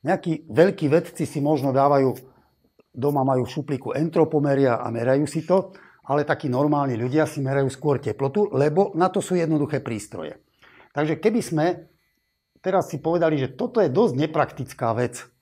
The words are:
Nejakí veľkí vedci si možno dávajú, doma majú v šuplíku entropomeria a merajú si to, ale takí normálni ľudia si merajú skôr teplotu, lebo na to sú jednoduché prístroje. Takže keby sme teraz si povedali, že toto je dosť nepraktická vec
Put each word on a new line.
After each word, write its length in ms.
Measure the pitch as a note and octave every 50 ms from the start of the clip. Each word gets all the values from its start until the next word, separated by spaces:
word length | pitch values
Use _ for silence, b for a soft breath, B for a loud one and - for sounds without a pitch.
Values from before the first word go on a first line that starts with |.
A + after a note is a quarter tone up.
| -
Nejakí 480 | C#3+ F#3+ F3 - F3+ D#3 D3+ - -
veľkí 400 | G#2+ C3 E3+ G3 G3 - D#3 C#3+
vedci 320 | C#3+ E3+ E3+ - - - D#3+
si 160 | - - D#3
možno 320 | C#3+ D3 D#3 C#3+ B2+ C#3
dávajú, 400 | B2+ C3+ C#3 C#3+ C#3+ C#3 C3+ C3 B2 C3 b b b b b b b b _ _ _ _ - _
doma 320 | _ - A#2+ D3 D3 C#3+ C3+
majú 240 | C3+ C3+ B2+ B2
v 60 | A#2+ -
šuplíku 400 | D#3+ C#3 - C#3+ B2+ - A#2 -
entropomeria 880 | C3+ D#3 E3+ D#3+ F#3 D#3 D#3 - D3+ C#3 C#3+ C#3 C3+ C#3 C3 A#2 A2+ A#2
a 80 | A#2
merajú 320 | A#2 A#2 A#2 B2+ C3 C#3 D3+
si 240 | C#3+ - E3 D#3
to, 240 | - F3 F#3+ F#3 F#3+ B B B B B B B
ale 240 | - C3+ D3 D3
takí 240 | - D3+ - - C#3
normálni 480 | B2 B2 C#3+ D3+ D3 D3 C#3+ C3+ B2 A2
ľudia 240 | A#2 B2+ B2+ D#3 D#3
si 160 | C#3+ D#3 D3+
merajú 320 | C#3 C3+ C3+ C#3 C#3 C3
skôr 320 | C3 - - D3+ C#3 B2 -
teplotu, 480 | A2+ G#2 - C3+ C#3 C3+ G#3 G#3 -
lebo 400 | - C3 C#3+ D3+ D3+ F3+ G3+ - - D#3+
na 80 | F3+
to 160 | F#3+ F#3 G3+ F3+
sú 160 | - F#3 F3+
jednoduché 400 | E3 D#3+ D#3+ D3+ D3 - - C3
prístroje. 640 | - - A#2 G#2 - - - F#2 D#2 D2+ - - _ _ b b b b b b b b
Takže 240 | b D3 D3+ D3+ D#3+
keby 240 | C#3+ - G#3+ A#3 B3
sme 260 | - - E3+ D3+ D3+ F3 F3+ F3 - _ _ _ _ _ _ _ _ _ _ _ _ _ _ _
teraz 320 | _ F#3 F#3+ F#3+ D#3+ -
si 80 | - C#3
povedali, 400 | - D#3+ E3+ F3 E3 D#3+ D#3 C#3+
že 160 | C3 B2+ C3
toto 240 | - A#3+ A#3+ - A#3
je 80 | G3
dosť 260 | D3 B2 E3+ A#3+ G3+ B2 C3
nepraktická 720 | D3+ D#3 D#3 D#3 C#3 - - - C3 - - - B2+ A2+ A2+ A2+
vec 240 | B2 A#2+ B2 - - - _ _